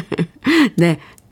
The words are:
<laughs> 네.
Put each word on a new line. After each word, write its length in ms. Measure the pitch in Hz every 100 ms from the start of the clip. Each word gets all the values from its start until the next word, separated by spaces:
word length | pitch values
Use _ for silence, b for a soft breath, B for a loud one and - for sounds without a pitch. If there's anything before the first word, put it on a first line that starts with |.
<laughs> 760 | - - 165 - 254 320 240 -
네. 220 | 170 160 B - _